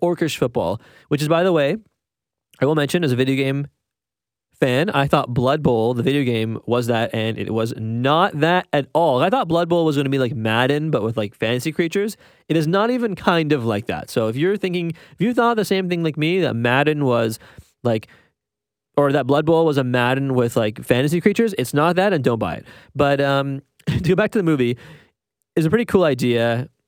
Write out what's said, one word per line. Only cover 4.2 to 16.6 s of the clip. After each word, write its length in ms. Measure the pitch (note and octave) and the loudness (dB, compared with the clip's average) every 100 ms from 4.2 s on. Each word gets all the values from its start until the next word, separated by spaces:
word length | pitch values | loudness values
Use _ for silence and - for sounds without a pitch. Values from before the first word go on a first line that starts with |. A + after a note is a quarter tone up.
| _ _ _ - | _ _ _ -2
fan, 320 | C#3 B2+ F#3 | 0 2 0
I 160 | D3 C#3 | 0 2
thought 280 | D3+ C3 | 2 0
Blood 280 | B2 B2 D3+ | 0 0 2
Bowl, 320 | C3+ A#2 A2+ | 2 2 2
the 80 | B2 | 0
video 220 | A#2 C#3+ | 0 0
game, 380 | B2 A#2 A2 A2+ - | 0 0 -2 -4 -2
was 220 | A#2+ A#2 | -2 0
that, 260 | A#2 A#2 | 0 -2
and 240 | A2+ A2 G2+ | -2 -4 -4
it 160 | G2+ | -4
was 200 | A2 A2 - | -2 -2 -4
not 640 | A2 A#2 C3 D#3 G3 D3+ | -6 -2 0 2 2 0
that 300 | D#3+ F3+ - | 2 0 0
at 160 | D3 C3 | -4 -2
all. 280 | D3+ E3 B2+ | 0 2 2
I 80 | E3+ | 2
thought 200 | C4 F#3 | 0 0
Blood 180 | E3+ E3+ | 0 2
Bowl 160 | F3 | 2
was 140 | D#3+ D3 | 2 0
gonna 100 | C#3 | 0
be 100 | C#3 | 0
like 160 | B2+ | -2
Madden, 580 | B2+ A2 A2+ C3 D3 D#3 | -2 0 2 2 2 0
but 120 | C3+ | -2
with, 140 | G#2+ A2+ | -2 -4
like, 180 | G#2 - | -6 -4
fantasy 380 | A2+ B2 D#3 | -2 -2 -4
creatures. 420 | D3+ E3 G3 G#3 - - _ - | -4 -2 -2 -4 -8 -20 _ -2
It 80 | D#3+ | 0
is 100 | D#3 | 2
not 240 | G3 A3+ | 2 2
even 260 | B3 A#3 F3+ | 0 -2 -4
kind 360 | - E3+ D3+ | 0 0 2
of 140 | D3 A#2 | 0 0
like 220 | G#2 - | -2 -4
that. 220 | E2 - | -8 -4
So 200 | - A2 | -2 -2
if 80 | B2 | 0
you're 180 | F3+ G3+ | -2 -2
thinking, 360 | F#3 E3+ E3+ E3 - | -4 -4 -6 -8 -12
if 80 | - | -4
you 140 | G#3+ | -2
thought 240 | B3 A#3 A3+ | 2 2 2
the 80 | F#3 | 0
same 240 | F#3+ F3+ | 0 0
thing 140 | F3+ | -2
like 120 | D#3+ D3 | -2 -2
me, 240 | D#3 F#3 | 0 0
that 160 | D3+ | 0
Madden 480 | A2+ | 0